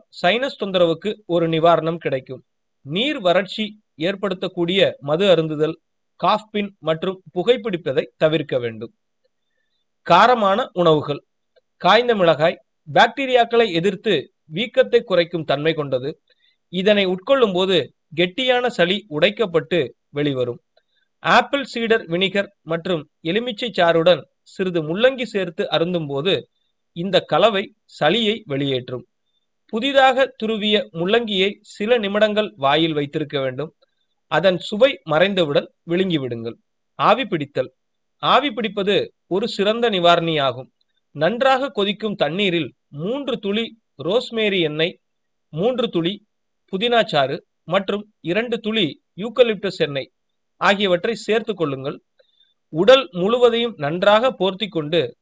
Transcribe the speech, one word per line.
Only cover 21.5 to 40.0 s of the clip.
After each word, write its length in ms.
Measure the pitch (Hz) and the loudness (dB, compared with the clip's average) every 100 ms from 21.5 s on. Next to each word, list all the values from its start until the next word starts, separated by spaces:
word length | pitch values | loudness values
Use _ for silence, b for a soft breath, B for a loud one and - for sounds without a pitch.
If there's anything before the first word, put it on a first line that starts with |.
| 285 | -4
சீடர் 400 | 247 233 226 226 165 | -4 -6 0 0 0
வினிகர் 420 | 170 190 202 196 _ | -2 -2 -2 -6 _
மற்றும் 400 | 151 165 165 170 143 _ | -8 -6 -4 -6 -6 _
எலுமிச்சை 480 | 160 196 247 208 240 | -4 -4 -4 -6 -6
சாறுடன் 500 | 190 170 165 165 160 - _ | 0 2 4 4 2 0 _
சிறிது 380 | _ - 185 170 | _ -6 -4 -4
முள்ளங்கி 400 | 151 185 247 262 | -4 2 2 2
சேர்த்து 480 | 233 202 175 170 - | -6 -4 -6 -6 -2
அருந்தும் 360 | 156 170 175 147 | -2 0 -2 -4
போது 260 | 139 175 151 - _ _ _ _ 170 | -4 -2 -2 -4 _ _ _ _ -10
இந்த 240 | 185 175 | 0 0
கலவை 440 | - 151 214 196 - _ | 0 2 2 2 -6 _
சளியை 560 | _ - 151 220 214 220 | _ -2 0 2 0 -4
வெளியேற்றும். 600 | - 139 143 127 127 127 - _ _ _ _ _ - | -4 -4 -2 -4 -6 -12 -14 _ _ _ _ _ -8
புதிதாக 540 | 220 269 269 262 254 262 - | -4 0 4 4 2 -2 -4
துருவிய 400 | 220 220 214 208 - | -6 -4 0 -2 -2
முள்ளங்கியை 580 | 165 180 226 226 190 190 202 | -6 0 0 0 -2 -2 -4
சில 380 | - - 208 247 | -16 -8 0 0
நிமிடங்கள் 540 | 202 202 214 214 214 - | 0 0 2 0 -4 -2
வாயில் 360 | 135 151 165 | 0 2 2
வைத்திருக்க 480 | 147 143 156 147 143 | -2 -4 -6 -6 -4
வேண்டும். 300 | 131 127 156 _ _ _ _ _ - | -4 -6 -10 _ _ _ _ _ -4
அதன் 280 | 156 190 175 | 0 2 0
சுவை 320 | - 208 269 - | -4 2 2 2
மறைந்தவுடன் 600 | - 156 190 190 156 151 - _ | -2 2 2 2 0 0 -2 _
விழுங்கி 360 | - 175 190 160 | -4 -2 0 -2
விடுங்கள். 380 | 127 117 113 110 _ _ _ - | -4 -8 -10 -14 _ _ _ -2
ஆவி 260 | 151 233 226 | 2 2 0
பிடித்தல். 440 | 170 139 - - _ _ _ _ - | -6 -6 -6 -6 _ _ _ _ -6
ஆவி 280 | 147 220 285 | 0 2 0
பிடிப்பது 440 | 226 214 208 196 185 120 _ - | -4 -6 -4 -2 0 -2 _ -6
ஒரு 220 | 175 226 | -4 -4
சிறந்த 420 | - 196 226 233 | -2 -2 0 0
நிவாரணியாகும். 800 | 190 | 2